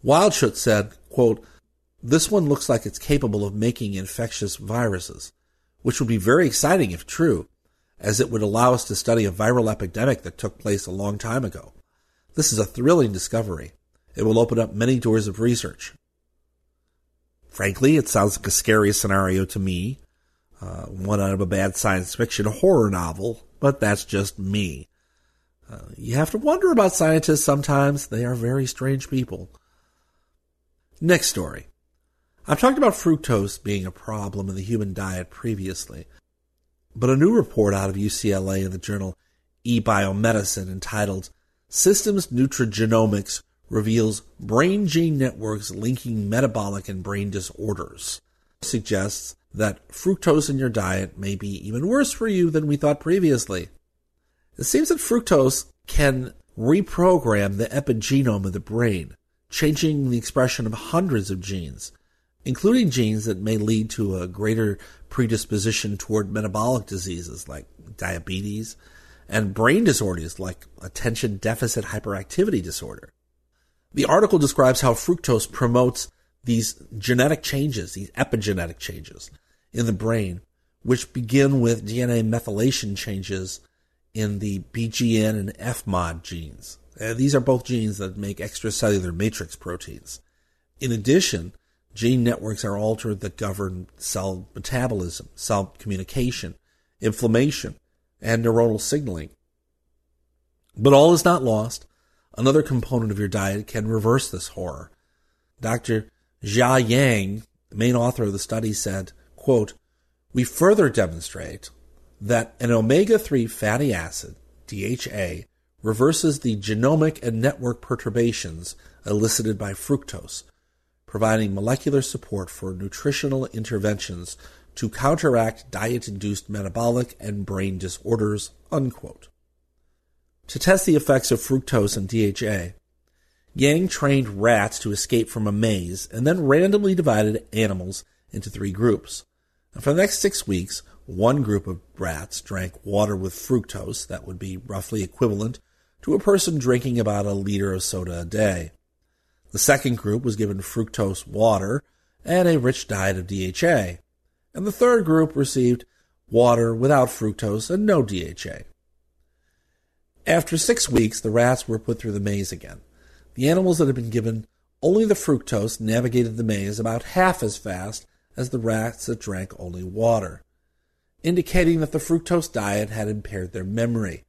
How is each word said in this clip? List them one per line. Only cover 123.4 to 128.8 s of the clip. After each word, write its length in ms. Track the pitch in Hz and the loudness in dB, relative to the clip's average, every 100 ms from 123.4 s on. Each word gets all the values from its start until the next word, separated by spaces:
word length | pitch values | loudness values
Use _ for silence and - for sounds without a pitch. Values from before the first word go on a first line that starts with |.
| 131 | -4
interventions 840 | 113 110 110 104 104 - 87 87 - - - _ | -8 -6 -2 -2 -2 -6 -12 -12 -16 -20 -20 _
to 140 | - 117 | -6 -6
counteract 800 | - 135 160 160 120 113 - - | -2 0 2 2 2 0 -4 -12
diet-induced 800 | 95 110 120 113 98 104 101 - | -6 -4 -4 -6 -6 -4 -6 -6
metabolic 640 | 101 98 104 117 120 123 - | -8 -6 -2 0 0 -2 -8
and 260 | 101 101 95 | -10 -8 -6
brain 320 | 98 98 92 | -4 -4 -4
disorders," 720 | 92 - - 110 107 104 - _ _ | -8 -10 -2 0 0 -2 -6 _ _
unquote. 560 | 156 | -2